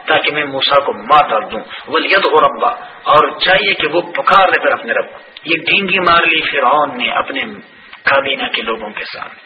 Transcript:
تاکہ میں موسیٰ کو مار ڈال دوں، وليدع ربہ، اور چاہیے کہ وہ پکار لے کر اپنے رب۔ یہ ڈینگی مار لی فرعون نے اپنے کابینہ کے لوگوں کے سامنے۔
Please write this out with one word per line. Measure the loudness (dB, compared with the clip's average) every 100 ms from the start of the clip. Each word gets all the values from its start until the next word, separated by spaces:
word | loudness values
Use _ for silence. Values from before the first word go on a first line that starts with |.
| -2
تاکہ | 0 0
میں | -4
موسیٰ | -4 -2 0 2 0
کو |
مار | -4 2 4 4
ڈال | 0 -4
دوں، | -8 -10 -14 -6
وليدع | -2 0 0 2 4
ربہ، | 2 2 -2 -2 -10 -8 2
اور | 4 2 0
چاہیے | 0 2 2
کہ | -2 0
وہ | -2
پکار | -2 -2 4 4 6
لے | 4
کر | 2
اپنے | 0 -2
رب۔ | -4 -4 -8 -20 -12 -4
یہ | -4
ڈینگی | 0 0 0 0
مار | 4 4 4
لی | 0 -2
فرعون | 0 2 2 2 -2
نے | -4
اپنے | -4 -4 -6 -8 -10 -18 -20 -20 -8
کابینہ | 0 0 0 -2 -4 -4
کے |
لوگوں | -4 -6 -8
کے | -10 -12
سامنے۔ | -12 -14 -16